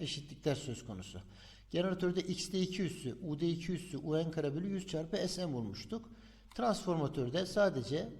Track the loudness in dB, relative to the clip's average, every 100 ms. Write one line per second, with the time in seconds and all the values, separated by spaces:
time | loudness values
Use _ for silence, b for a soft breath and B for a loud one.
0 | -4 -4 -8 -2 2 2 0 -6 -6 -8
1 | -8 -10 -12 B B B B 2 2 4
2 | 2 2 0 -2 0 2 2 2 -2 -2
3 | -6 -4 -4 0 2 2 0 -2 -2 -4
4 | 2 2 2 2 0 0 0 -2 -2 -4
5 | 0 0 0 0 -2 -2 -2 -4 -6 -8
6 | -8 B B B B 0 2 2 2 2
7 | 2 0 0 0 2 4 4 4 0 0
8 | -2 -8